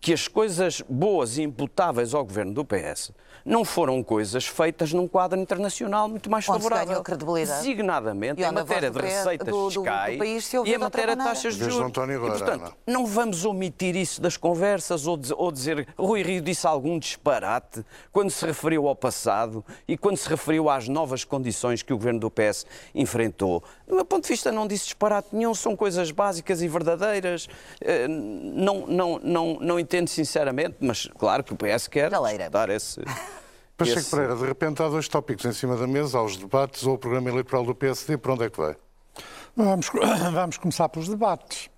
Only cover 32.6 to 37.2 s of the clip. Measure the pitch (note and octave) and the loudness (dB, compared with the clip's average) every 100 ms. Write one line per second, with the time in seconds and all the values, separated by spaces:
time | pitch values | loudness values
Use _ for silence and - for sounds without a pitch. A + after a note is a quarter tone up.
32.6 | A2 G#2 - - - C3 - - - - | 2 0 -4 -8 -8 -8 -10 -14 -20 -20
33.6 | - - E3 A#2+ C3 D3 C3+ A#2+ B2+ C3+ | -20 -2 2 2 2 0 0 0 -2 0
34.6 | D#3+ D3 D#3+ D3+ D3 D3+ C#3+ G#2+ A#2+ A2 | -2 0 0 0 0 -2 -2 -2 -2 -2
35.6 | C3 B2 B2+ C#3 D3 B2 A2 F#2+ G2 C3+ | -2 0 0 0 2 2 0 -2 0 2
36.6 | C3+ - B2+ C3 B2 B2+ | 2 0 0 0 0 -2